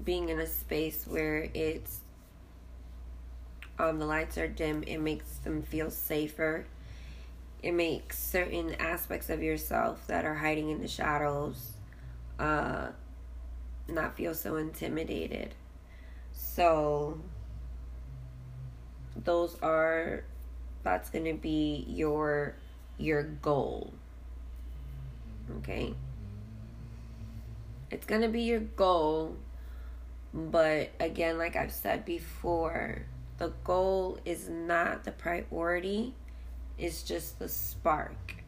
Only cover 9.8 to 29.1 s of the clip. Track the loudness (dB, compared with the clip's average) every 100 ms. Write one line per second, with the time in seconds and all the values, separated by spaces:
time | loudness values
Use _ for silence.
9.8 | 4 2 0 2 2 2 2 2 2 0
10.8 | -2 0 2 4 2 2 0 -4 -8 -10
11.8 | -12 -12 -12 -10 -10 0 4 4 2 0
12.8 | -2 -6 -12 -12 -10 -10 -8 -8 -8 -8
13.8 | -2 0 0 0 -2 0 0 0 -2 -2
14.8 | -2 0 0 -2 -2 -2 -4 -8 -14 -16
15.8 | -16 -14 -12 -12 -10 -8 -4 6 8 8
16.8 | 6 4 2 -2 -6 -8 -8 -8 -8 -8
17.8 | -8 -8 -8 -10 -10 -12 -10 -8 -8 -10
18.8 | -12 -12 -10 -2 4 6 4 2 4 6
19.8 | 6 4 2 -2 -4 -10 -10 -8 -8 -2
20.8 | 2 2 2 0 0 0 2 4 4 2
21.8 | -2 2 4 4 4 4 2 -4 -14 -14
22.8 | -12 -2 2 4 2 0 4 4 4 0
23.8 | -6 -10 -14 -12 -10 -10 -8 -8 -8 -8
24.8 | -8 -8 -8 -8 -8 -8 -6 -6 -4 -2
25.8 | -2 -2 -6 -6 -8 -8 -10 -10 -10 -10
26.8 | -10 -10 -10 -10 -10 -8 -8 -8 -10 -10
27.8 | -8 -8 2 4 6 4 4 2 2 6
28.8 | 8 8 6